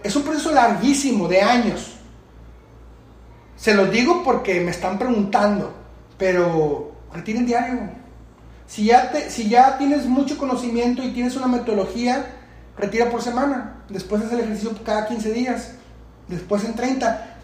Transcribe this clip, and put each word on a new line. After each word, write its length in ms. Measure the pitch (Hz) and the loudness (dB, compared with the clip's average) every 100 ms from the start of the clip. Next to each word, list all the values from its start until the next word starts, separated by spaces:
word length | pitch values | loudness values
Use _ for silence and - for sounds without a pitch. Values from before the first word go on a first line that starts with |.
es 120 | 202 285 | -4 -2
un 80 | |
proceso 280 | 285 302 330 | -2 -2 2
larguísimo, 760 | 277 233 190 262 277 269 208 170 | 4 4 4 2 2 2 0 2
de 140 | 185 | 4
años. 540 | 214 240 202 - - - - - - - - - - - - - - - - - - - | 4 4 2 -2 -10 -16 -20 -20 -20 -20 -20 -20 -20 -20 -20 -20 -20 -20 -20 -20 -20 -2
Se 180 | 226 | 2
los 180 | 202 190 | 4 4
digo 320 | 226 254 349 | 4 4 2
porque 380 | 262 - 196 175 | 2 0 0 0
me 100 | 175 | -2
están 280 | 165 185 202 | -4 -4 -2
preguntando, 760 | 247 220 196 208 208 190 160 - - - - - | 0 0 2 2 2 0 -4 -10 -20 -20 -20 -4
pero 720 | 190 180 170 160 151 139 - - - | 0 2 2 2 0 -2 -8 -16 -16
retiren 320 | 170 214 233 240 | -12 -6 -2 0
diario. 340 | 240 254 247 196 - - - - - - - - | 0 -2 -4 -8 -14 -20 -20 -20 -20 -20 -20 -16
Si 200 | - 214 | -2 6
ya 260 | 247 254 | 6 6
te, 180 | 302 - | -2 -6
si 200 | - 208 | -4 4
ya 280 | 240 269 269 | 6 6 4
tienes 280 | 285 294 247 | 0 0 0
mucho 320 | 254 285 294 | 0 0 -4
conocimiento 680 | 269 254 240 233 240 247 | -4 -4 -2 -2 0 -2
y 80 | 254 | -4
tienes 240 | 240 247 269 | -4 -4 -2
una 120 | 254 | -2
metodología, 800 | 240 226 202 185 233 247 269 - - - - - - | -2 0 -2 -2 -2 -2 -2 -4 -14 -20 -20 -20 -8
retira 320 | 202 226 240 | -4 0 0
por 120 | 240 | -2
semana. 640 | 240 240 285 247 - - - | -4 -2 -2 -2 -6 -14 -12
Después 340 | 190 - 214 | -10 -2 -2
haz 80 | 226 | 0
el 60 | 240 | -2
ejercicio 320 | 214 196 226 214 | -2 -4 -6 -6
cada 220 | - 214 214 | -4 -4 -2
quince 260 | 226 214 | -4 -2
días. 420 | 233 254 233 - - - - - - - | -2 -2 -4 -8 -16 -20 -20 -20 -20 -12
Después 360 | 175 - 202 | -10 -2 -2
en 100 | 226 | -2
treinta. 640 | 220 254 262 226 - - - | -4 -2 0 -2 -2 -8 -18